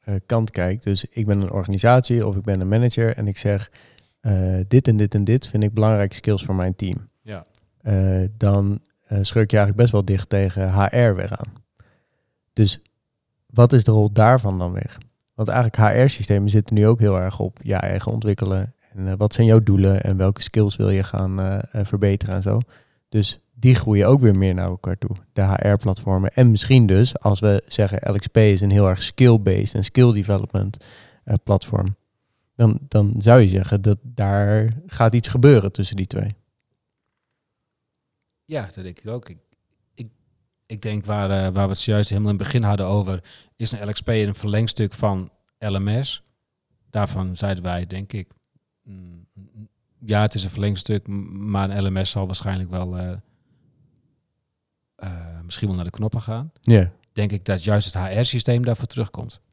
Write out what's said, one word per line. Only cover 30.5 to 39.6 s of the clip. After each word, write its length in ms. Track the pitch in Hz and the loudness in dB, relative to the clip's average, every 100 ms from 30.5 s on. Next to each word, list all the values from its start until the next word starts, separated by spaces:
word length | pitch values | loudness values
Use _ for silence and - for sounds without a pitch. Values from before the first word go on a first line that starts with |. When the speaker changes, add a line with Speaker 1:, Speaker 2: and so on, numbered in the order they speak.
| 98 98 - - - - _ | -4 -4 -6 -18 -20 -20 _
Speaker 1:
eh, 100 | - 110 | -4 -4
platform, 520 | - 98 - 104 95 98 _ _ _ _ _ | 0 0 0 -4 -2 -6 _ _ _ _ _
dan, 240 | - 113 - - | 2 2 2 -2
dan 260 | 107 101 117 | 0 0 2
zou 240 | 101 123 | 6 6
je 80 | 104 | 6
zeggen 340 | 95 95 101 | 2 0 0
dat 160 | 101 101 | 0 -2
daar 720 | 127 120 101 101 101 107 110 113 165 | -4 -4 -2 0 0 0 0 -4 -10
gaat 280 | - 113 | 0 2
iets 140 | 120 - | 2 -2
gebeuren 440 | 123 139 131 98 | 4 6 6 4
tussen 240 | - 95 101 | -6 -8 -6
die 100 | 92 | -8
twee. 280 | 101 101 104 _ _ _ _ _ _ _ _ _ _ _ _ _ _ _ _ _ _ _ _ | -6 -8 -10 _ _ _ _ _ _ _ _ _ _ _ _ _ _ _ _ _ _ _ _
Speaker 2:
Ja, 180 | _ 151 | _ -10
dat 220 | 98 - | -10 -12
denk 140 | 92 87 | -16 -14
ik 60 | 107 | -12
ook. 220 | 120 - | -12 -12
Ik, 100 | 85 _ _ | -20 _ _